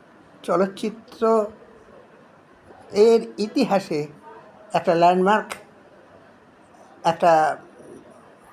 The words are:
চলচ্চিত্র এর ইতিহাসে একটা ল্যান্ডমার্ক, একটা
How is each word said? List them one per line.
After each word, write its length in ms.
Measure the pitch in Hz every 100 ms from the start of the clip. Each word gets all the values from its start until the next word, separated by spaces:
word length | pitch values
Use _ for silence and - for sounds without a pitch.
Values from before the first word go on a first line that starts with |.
| _ - - -
চলচ্চিত্র 1040 | - 175 190 196 220 214 - - 226 226 208 - - - - - - - - _ _ _ - - -
এর 400 | 196 226 226 - -
ইতিহাসে 680 | 214 - 202 196 - 156 147 - - - - - -
একটা 220 | 170 -
ল্যান্ডমার্ক, 600 | 170 170 185 185 214 202 - - - - - - - - - _ _ _ - - -
একটা 520 | 175 165 175 160 156 135 - - - - - - - - -